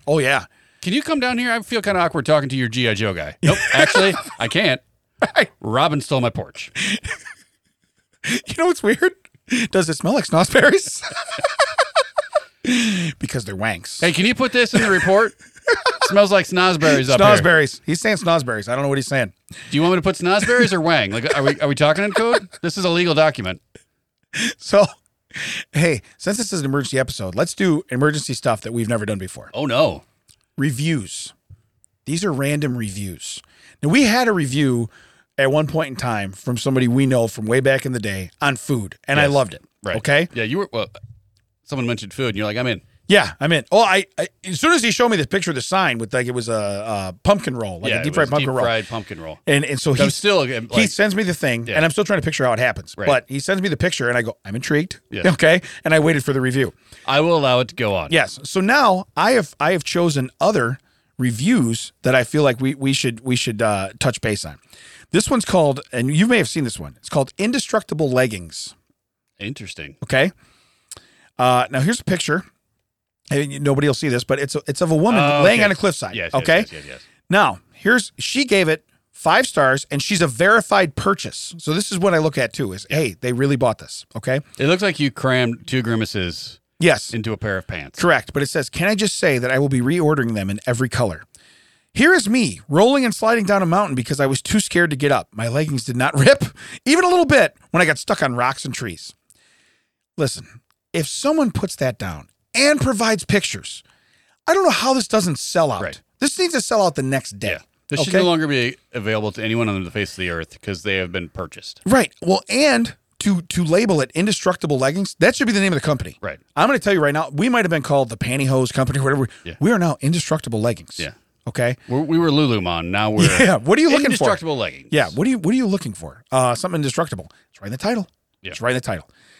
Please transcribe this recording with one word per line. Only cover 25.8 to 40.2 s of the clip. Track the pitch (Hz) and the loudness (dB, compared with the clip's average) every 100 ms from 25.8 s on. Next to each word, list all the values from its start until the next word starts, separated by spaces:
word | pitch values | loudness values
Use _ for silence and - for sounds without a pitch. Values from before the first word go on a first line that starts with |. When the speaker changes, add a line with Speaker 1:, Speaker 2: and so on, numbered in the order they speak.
| 170 127 - _ | 2 0 -4 _
Speaker 1:
since | 180 208 | -6 -4
this | 208 | -4
is | 180 | -4
an | 139 | -2
emergency | 139 127 135 | -2 -2 -2
episode, | 127 - 95 | -2 -4 -6
let's | 92 170 | -2 -2
do | - 190 151 - | 0 0 0 -2
emergency | 123 151 147 131 | 0 0 0 -6
stuff | 127 135 110 | -4 -2 -2
that | 117 | -4
we've | 117 110 | -4 -2
never | 117 | -2
done | 104 101 | -4 -6
before. | 92 - - | -8 -14 -14
Speaker 2:
Oh, | 123 143 | -6 -2
no. | 120 151 73 - _ _ _ _ - | 2 2 0 -12 _ _ _ _ -4
Speaker 1:
Reviews. | 139 123 156 151 95 - - - _ - _ _ _ _ - | -4 -2 -2 -2 -4 -12 -14 -18 _ -20 _ _ _ _ -8
These | 165 | -4
are | 196 | -2
random | 135 139 147 147 123 | -2 -2 -2 -2 -4
reviews. | 107 95 101 82 - - - _ - _ | -6 -8 -10 -10 -14 -14 -18 _ -20 _
Now, | 143 | 0
we | 233 | 4
had | 247 233 240 | 4 4 2
a | |
review | 190 139 135 139 123 113 - - _ _ - | 0 0 0 2 0 -2 -8 -20 _ _ -2
at | 135 | 0
one | 151 156 | 2 0
point | 156 147 | -2 -4
in | 123 | -6
time | 127 107 98 | -4 -4 -6
from | 95 - 123 | -8 -6 -4
somebody | 139 131 123 | 0 2 2
we | 127 | 2
know | 135 127 113 | 4 2 0
from | - | -2
way | 107 127 | 0 2
back | 131 135 | 2 0
in | 139 | -2
the | 123 | -6
day | 104 95 90 - | -6 -6 -10 -4
on | 143 131 | -2 -2
food, | - 127 95 - - | -2 -4 -4 -10 -4
and | 143 | 0
I | |
Speaker 2:
Yes. | 143 | 2
Speaker 1:
loved | 139 113 | 2 0
it. | 78 - _ | -4 -20 _
Speaker 2:
Right. | 101 110 | -8 -4
Speaker 1:
Okay? | 127 147 | 0 0